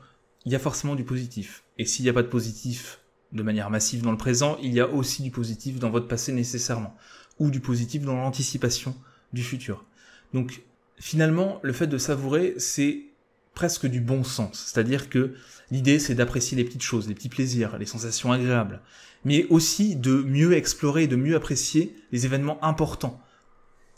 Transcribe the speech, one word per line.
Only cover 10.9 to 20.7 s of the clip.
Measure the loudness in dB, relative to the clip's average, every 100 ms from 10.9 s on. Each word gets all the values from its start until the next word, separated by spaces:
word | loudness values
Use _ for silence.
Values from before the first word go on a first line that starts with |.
| -18
finalement, | -4 2 2 2 0 -2
le | -4
fait | -2 0
de | 0
savourer, | -2 -2 0 0 0 -2
c'est | -4 0 0 -2 -8 _ _ _ _
presque | -4 -2 0 -2
du | 0
bon | 0 0
sens. | -2 -4 -6 -6 -4
C'est-à-dire | 0 2 0 0
que | 0 0 -2 -20 -18 -6
l'idée, | 0 4 4
c'est | 4
d'apprécier | 2 2 0 0 0
les |
petites | -2 -4
choses, | -2 -2 -2
les |
petits | -6 -6
plaisirs, | -2 0 0 -2 -4
les | -8
sensations | -8 -6 -2 0
agréables, | 2 2 2 0 -6 -16 -20 -20 -6
mais | 2 4 6
aussi | 6 6 2 2 2
de | 4 4
mieux | 4 4 6
explorer, | 6 2